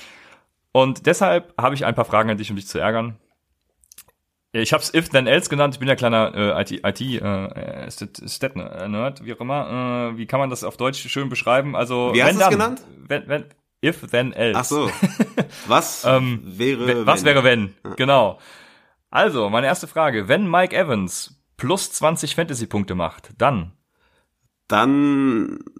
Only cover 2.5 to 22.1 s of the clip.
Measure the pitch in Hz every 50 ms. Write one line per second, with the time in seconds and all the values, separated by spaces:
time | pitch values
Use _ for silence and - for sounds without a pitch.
2.5 | 101 98 98 - - 80 85 107 113 113 117 117 110 - _ _ _ _ _ _
3.5 | _ _ _ _ _ _ _ _ _ - - _ _ _ _ _ _ _ _ _
4.5 | - 113 113 - 156 151 - - - 165 170 - - 131 127 117 139 175 - -
5.5 | 147 143 147 143 131 - 127 135 131 - 123 117 117 110 110 - - 101 104 104
6.5 | 73 87 101 - - - - 101 98 - 123 135 123 - - 101 98 95 98 -
7.5 | - - - - - - - - - - 104 - - - - - - - 135 131
8.5 | - - - - - 85 92 104 104 107 123 139 135 - 110 117 113 - - 123
9.5 | 143 143 123 78 117 127 127 123 123 123 120 117 113 113 110 - 135 135 139 131
10.5 | 123 - - 98 - - 127 135 135 - - 123 - 135 139 127 123 - - 113
11.5 | 123 135 139 143 120 92 123 120 127 123 123 123 123 120 135 - 190 214 190 185
12.5 | 208 202 220 240 254 - - - - - - - - - - - 143 151 - -
13.5 | _ _ _ _ _ _ - 151 170 - - - - 120 131 127 - - 117 113
14.5 | 104 120 127 - 143 151 135 98 - - 196 - - - - - - 254 - -
15.5 | - - - - 120 160 - - - - - 123 131 131 127 127 120 104 95 95
16.5 | 92 98 120 135 135 117 123 123 123 120 110 120 165 185 - 147 139 135 123 127
17.5 | 120 113 101 95 - _ - - 92 - 131 139 139 131 110 95 80 - - -
18.5 | - - - - _ _ _ _ _ _ _ _ - 135 196 202 151 120 104 101
19.5 | 107 120 135 135 175 - 175 - - 160 156 147 117 107 95 95 139 190 208 170
20.5 | 165 180 185 180 - 160 190 156 117 101 92 87 - - - - - _ _ _
21.5 | _ - 123 131 185 190 - - - - 147 156